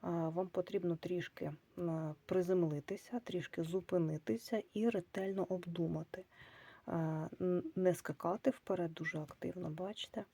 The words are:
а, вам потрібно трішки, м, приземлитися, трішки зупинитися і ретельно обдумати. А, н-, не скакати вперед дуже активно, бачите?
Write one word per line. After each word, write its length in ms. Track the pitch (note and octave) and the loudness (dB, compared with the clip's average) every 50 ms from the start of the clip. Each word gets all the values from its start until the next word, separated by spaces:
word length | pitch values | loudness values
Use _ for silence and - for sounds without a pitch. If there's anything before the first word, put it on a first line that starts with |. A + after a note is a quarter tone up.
а, 280 | - F3+ E3+ E3+ E3 D#3+ | -2 0 0 0 0 0
вам 180 | D#3+ F3 F#3+ | 0 0 -2
потрібно 480 | F#3 - - F3+ - - G3 F3 F3 E3+ | 0 0 -2 -2 0 -2 0 2 2 0
трішки, 580 | D#3+ - F3 F3+ F3 E3 - _ - E3 D3+ D3+ - _ _ _ | 0 0 -2 -2 -2 -2 -4 _ -6 -6 -6 -6 -8 _ _ _
м, 380 | - F3 E3+ D#3+ D#3+ D#3+ D#3 D3+ - _ | -4 -2 0 0 0 -2 -2 -4 -6 _
приземлитися, 920 | - F#3 F#3 F3+ F3 F#3 F3+ E3+ D#3+ D3+ D3 - - G3 G#3 - - - A#3+ | 2 2 2 4 6 6 6 6 4 2 -2 -2 -4 -6 -6 -6 -4 -6 -6
трішки 440 | - - F#3 F3+ D3 - - - E3 | -4 -2 -4 -2 -4 -2 -4 -4 -2
зупинитися 1000 | D#3+ E3+ F#3+ E3+ - F#3 F3+ E3 D#3 D#3 D3+ - - A3 A3+ - - - G#3+ - - _ | 0 0 -2 0 2 4 4 4 4 2 -2 0 0 0 0 0 -2 -2 -2 -2 -2 _
і 160 | G#3 A3 A#3 | 2 2 4
ретельно 540 | A#3 G3 F3 _ _ G3 F#3+ F#3+ G3 G3 F3+ | 4 2 -2 _ _ -2 -2 0 0 0 0
обдумати. 840 | - F#3 F3+ F3+ F3 E3+ E3+ E3 E3 E3 D#3 E3 - - - F#3 _ - - - - - - - - - - - | 0 0 -2 -2 -4 -2 0 0 2 2 -2 -2 -4 -8 -12 -12 _ -20 -20 -20 -20 -20 -20 -20 -20 -20 -16 -6
А, 420 | - - E3 D#3+ D#3+ D#3 D#3 D#3 D#3+ - - | -2 0 2 2 2 0 0 -2 -4 -4 -2
н-, 220 | F#3 F3+ F3+ F3+ F3 D#4+ - | 0 2 2 2 0 0 -2
не 180 | - F#3 F3+ F3 | 4 4 4 4
скакати 560 | - - - D3 - - E3+ F#3 G#3+ _ C4+ | 4 0 -6 -6 -2 0 0 0 4 _ 2
вперед 440 | B3 - _ - - F3 F3 E3 E3 | 2 2 _ -2 0 0 0 -2 -2
дуже 260 | - D#3+ D#3+ - D#3 | -4 -6 -4 -4 -4
активно, 500 | D3+ D3 - _ - - E3+ F3+ F3+ E3 | -6 -6 -10 _ -6 -6 -4 -4 -6 -6
бачите? 560 | D3+ D#3+ F3+ G3 G#3+ - - - - A3 G3+ _ | -4 -4 -6 -6 -6 -8 -10 -8 -6 -8 -8 _